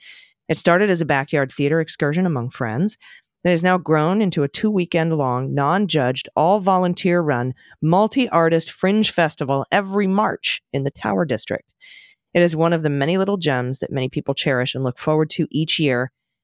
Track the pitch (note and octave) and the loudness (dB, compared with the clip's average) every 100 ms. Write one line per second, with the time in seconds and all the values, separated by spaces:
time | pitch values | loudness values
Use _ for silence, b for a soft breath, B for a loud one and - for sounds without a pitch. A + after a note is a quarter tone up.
0 | B B B B - D#3 - F3 G#3 F3 | B B B B -6 -2 2 2 4 0
1 | D3+ C#3+ C#3 D3+ C3 - C#3+ D#3+ D#3 - | 0 -2 0 -2 -2 -2 0 0 -2 -2
2 | D3 D#3+ F#3 C#3+ A#2+ - A#2 A2 G3+ - | -2 0 0 -2 -6 -6 -4 -2 -2 -4
3 | B B B _ F3 E3+ F3+ F#3 D3 D#3 | B B B _ 0 2 2 0 2 2
4 | D#3 G3 G3+ E3 C#3+ - A3 G#3 E3+ E3+ | 2 2 0 0 -2 -2 -2 0 0 0
5 | E3 D#3+ C3 B2 C3+ C#3 C#3+ F#3 G3+ D#3 | 0 0 0 -2 -2 0 2 2 2 0
6 | B2 C3 - - D#3+ G#3 F#3+ F#3 F3+ F3+ | 0 -2 -4 0 2 2 2 2 2 0
7 | F#3 F3 D#3 B2 B2 B2+ b b D#3 F3+ | 0 2 2 0 -2 -6 b b 2 4
8 | G#3+ C4+ B3 E3+ E3 E3 - - F#3 G#3+ | 2 0 0 2 4 2 -2 -4 0 2
9 | G#3+ - D#3+ - D3 C#3 - G3 G3 G3 | 0 0 -2 -2 -2 -2 0 -2 0 -2
10 | G3 G3 G#3+ - - - _ C#3+ C3+ - | 0 2 0 -2 -6 -6 _ -4 -4 -4
11 | G#3+ G3 E3+ A2+ - - _ _ B B | -4 -2 0 -2 -4 -8 _ _ B B
12 | B B _ E3+ F3 D#3+ E3 E3 D3+ C#3 | B B _ 2 2 2 2 2 0 0
13 | C#3 F#3 F#3+ G3+ D#3+ B2+ B2 C3 - C3+ | 0 0 0 0 0 0 -2 -4 -6 -4
14 | B2+ - - C#3 - C3 B2+ B2 C3 B2+ | -4 -4 -4 -2 0 0 0 -2 -4 -4
15 | - D#3 D#3 - D#3 C#3+ D#3 - D3+ B2 | -2 0 0 -2 -4 -2 -2 0 0 0
16 | B2+ _ _ _ | -2 _ _ _